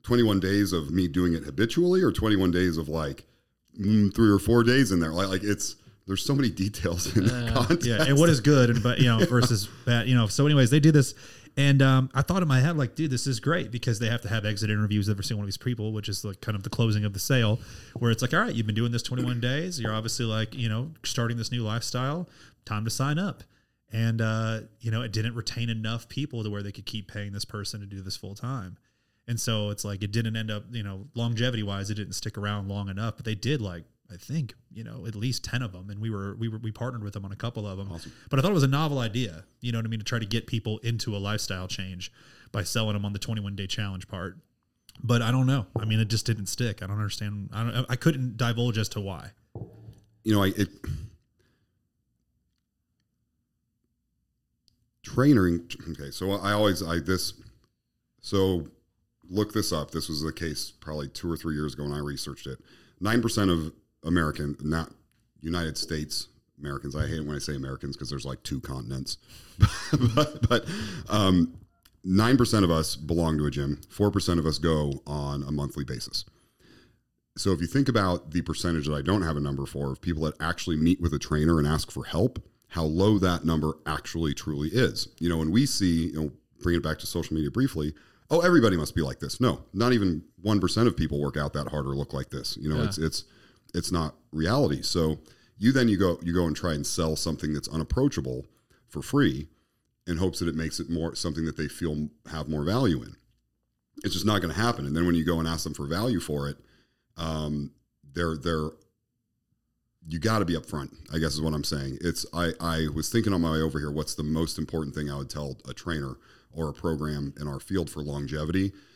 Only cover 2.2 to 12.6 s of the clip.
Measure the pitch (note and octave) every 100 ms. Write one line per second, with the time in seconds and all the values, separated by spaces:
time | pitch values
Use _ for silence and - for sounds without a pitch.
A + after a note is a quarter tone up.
2.2 | A2 G2+ F#2 F2 F2+ E2 D2+ D#2+ D2 C2+
3.2 | _ _ _ _ _ - G2 A2 G#2 G#2
4.2 | A2 G2+ - A#2+ A#2 C3 A#2 F2+ D#2+ E2
5.2 | G2 F#2+ G2+ G2+ - - - _ - G2
6.2 | - C#3 B2 E2+ G2 - E2+ F2 - -
7.2 | F#2 B2+ - C3+ G2+ E3+ A#2+ A2 - C#3
8.2 | E3 C#3+ C#3 C#3+ A#2+ A2+ A2+ - B2 A2+
9.2 | - B2 A#2 A2 G2+ - - A#2+ A2+ B2+
10.2 | G#2+ - C#3+ D3 A#2+ D3+ D3+ D3 C3 -
11.2 | - - - - C#3+ C#3 C3+ C3 C3 C3+
12.2 | C#3 F#3 E3+ C3